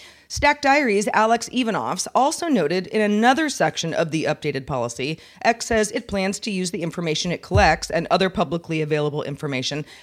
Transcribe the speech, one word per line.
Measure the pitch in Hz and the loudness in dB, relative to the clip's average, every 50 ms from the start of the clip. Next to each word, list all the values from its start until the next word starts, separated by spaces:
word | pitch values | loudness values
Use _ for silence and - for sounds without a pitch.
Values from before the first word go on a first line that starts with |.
| - - - - _ - | -20 -20 -20 -20 _ -10
Stack | - - - 285 294 294 | -4 0 2 2 2 2
Diaries' | - 269 277 294 294 233 202 202 202 - | 2 4 4 4 4 4 2 2 2 2
Alex | - 208 220 220 233 226 - - | 2 2 4 4 2 0 0 -2
Ivanovs | - 247 247 220 196 151 113 120 160 180 - - - | -2 -2 0 0 -2 -2 -2 -4 -4 -4 -6 -2 0
also | 220 254 294 330 - 349 339 | 2 2 2 0 -2 0 2
noted | 277 208 156 147 175 185 180 | 2 2 2 2 0 -2 -2
in | - - 214 | -2 0 0
another | 214 208 208 208 226 247 - 277 320 294 | 2 2 2 4 4 4 4 4 0 -2
section | - - 180 156 - - - 165 | 0 0 0 0 0 -2 -4 -2
of | - - 170 156 | 0 0 0 0
the | 143 160 - | 0 0 0
updated | 143 151 - - 147 139 135 131 | -2 -2 -2 -4 -4 -4 -4 -4
policy, | 131 147 123 120 120 - - 127 147 160 - - - - - | -4 -4 -2 -2 -4 -4 -4 -4 -4 -6 -8 -10 -18 -12 -2
X | - 220 233 233 - | 0 0 0 0 -2
says | - 233 220 214 208 | 0 2 2 2 0
it | - 269 220 - | -2 -6 -6 -4
plans | 202 196 190 196 196 - | -4 -2 -2 -2 -4 -4
to | - 226 | -6 -4
use | 196 185 185 170 | -4 -2 -2 -2
the | 190 180 | -4 -4
information | 160 170 - 185 170 165 156 - - 175 | -4 -6 -4 -4 -4 -2 -2 -2 -2 -2
it | 165 - | -4 -4
collects | - - - 208 196 160 160 - - - | -6 -2 2 4 4 4 4 2 -2 -4
and | - 175 170 - | -4 -2 0 2
other | - 180 190 185 | 2 2 2 0
publicly | - - 180 139 165 170 - - 165 156 | 0 -2 -2 -2 -2 -4 -4 -4 -2 -2
available | 156 147 151 151 147 151 143 151 | 0 0 0 0 0 0 -2 -4
information | - - 143 143 156 143 135 127 131 - 143 151 147 - - - | -4 -6 -6 -6 -6 -4 -4 -4 -4 -4 -4 -6 -6 -8 -14 -20